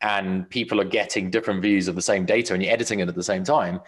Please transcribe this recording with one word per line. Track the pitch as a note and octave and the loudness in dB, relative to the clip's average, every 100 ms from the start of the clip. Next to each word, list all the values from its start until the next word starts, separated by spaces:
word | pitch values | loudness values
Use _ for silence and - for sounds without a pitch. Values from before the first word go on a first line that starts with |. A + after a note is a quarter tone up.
and | G#2+ G2+ F#2+ F#2 F2+ | -2 0 0 -2 -2
people | B2 A2+ G#2 | -4 0 0
are | |
getting | F#2+ A2 G2+ A2 F#2 | 2 0 -2 -2 0
different | A2 A2+ G2 | 0 0 0
views | G#2 G2 F#2 | 4 4 2
of | |
the | F2+ | -2
same | F2+ G2+ | 0 0
data | F2+ A2 A#2 | 2 2 2
and | F#2 | 0
you're | F#2+ | 0
editing | A#2 A#2 G#2 | 0 0 -2
it | F2 | -2
at | |
the | F2 | -2
same | F2 F#2+ | -2 -2
time, | F#2+ D3 F2 F2+ | 2 2 2 -4